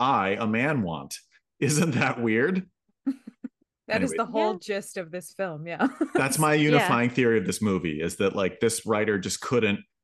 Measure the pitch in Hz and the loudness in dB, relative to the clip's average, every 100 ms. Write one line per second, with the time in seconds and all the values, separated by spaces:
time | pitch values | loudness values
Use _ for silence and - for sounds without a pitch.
0 | 127 117 95 101 110 110 143 143 90 76 | 2 2 2 0 0 0 0 0 -2 -6
1 | 69 - - _ _ _ 139 151 165 123 | -10 -14 -16 _ _ _ 0 2 2 2
2 | 131 123 117 110 156 185 - _ _ _ | 0 0 2 2 2 0 -6 _ _ _
3 | 277 - - - - - _ _ - 214 | -6 -6 -12 -18 -20 -20 _ _ -4 -2
4 | 240 202 226 220 214 - - 202 - 196 | 0 -2 -2 0 0 -2 -4 -6 -6 -10
5 | 165 180 - - 185 151 165 165 262 - | -10 -12 -12 -8 -6 -6 -8 -2 -2 -2
6 | 320 - 135 156 156 151 151 147 139 120 | -2 0 0 2 2 4 6 4 4 2
7 | 120 131 120 113 90 - 107 92 82 76 | 2 2 4 2 0 -2 0 0 -2 -4
8 | 85 - 98 98 92 - 117 - 107 107 | -4 0 0 2 -2 0 0 0 -2 0
9 | 107 101 95 - - 120 107 101 - _ | 2 0 -2 -6 -2 2 2 0 -6 _